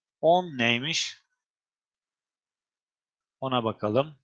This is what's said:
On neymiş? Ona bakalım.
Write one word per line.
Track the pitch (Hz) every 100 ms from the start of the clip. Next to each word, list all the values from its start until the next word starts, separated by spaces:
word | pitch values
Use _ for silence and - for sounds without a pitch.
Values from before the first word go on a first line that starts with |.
| _ _
On | 156 180 180 131
neymiş? | 117 117 147 165 - - _ _ _ _ _ _ _ _ _ _ _ _ _ _ _ _ _ _ _ _ _ _
Ona | 131 127
bakalım. | 113 98 107 120 156 147